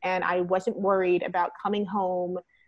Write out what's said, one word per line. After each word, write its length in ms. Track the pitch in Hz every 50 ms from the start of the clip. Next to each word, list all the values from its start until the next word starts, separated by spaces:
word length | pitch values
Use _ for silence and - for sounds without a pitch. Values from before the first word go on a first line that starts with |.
| -
and 200 | 185 185 185 180
I 180 | 180 180 185
wasn't 380 | 180 175 185 190 - 190 - -
worried 420 | 196 196 196 190 185 180 180 175
about 300 | - - 180 180 175 - - -
coming 240 | - 202 208 208 208
home 540 | 180 202 208 190 180 185 180 180 175 180 180 - _ _ _ _